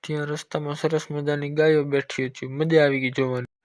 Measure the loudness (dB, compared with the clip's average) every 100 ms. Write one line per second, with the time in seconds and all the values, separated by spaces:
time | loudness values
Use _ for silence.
0 | -6 -6 -4 -8 -6 -6 -6 -2 -2 -2
1 | -4 -4 -2 -2 -2 2 4 4 2 0
2 | -2 -4 -6 -6 -10 -4 4 6 6 2
3 | -2 0 0 -2 -6 _